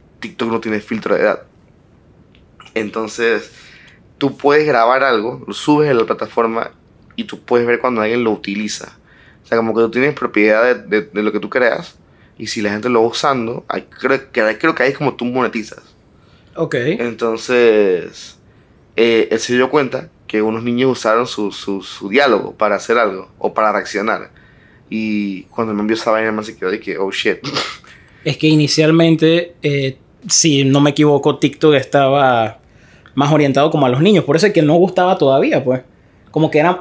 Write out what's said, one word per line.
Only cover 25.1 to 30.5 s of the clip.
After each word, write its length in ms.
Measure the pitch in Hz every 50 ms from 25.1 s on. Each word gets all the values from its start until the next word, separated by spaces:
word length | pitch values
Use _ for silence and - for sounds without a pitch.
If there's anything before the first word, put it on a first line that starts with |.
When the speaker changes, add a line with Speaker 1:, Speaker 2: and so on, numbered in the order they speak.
| 107 104 104 101 98 90 -
Speaker 1:
cuando 300 | - - - 117 110 107
me 60 | 101
envió 160 | 104 107 113
esa 160 | 113 - 120 110
vaina, 180 | 110 110 110 107
me 100 | 107 104
se 120 | 107 -
quedó 140 | - - 92
de 80 | 98 107
que, 160 | - - 87 76
"Oh, 120 | 98 95
shit". 280 | 98 - - 110 92 - -
<laughs> 840 | - - - - - - - - - - - - - - - -
Speaker 2:
Es 120 | 156 139
que 120 | - - 156
inicialmente, 1040 | 156 151 151 143 - - 156 156 160 165 165 165 160 151 160 160 165 170 175 175 - _ -
eh, 340 | 151 143 139 135 135 131 - _ _ _ _ - 208
si 340 | - - - 165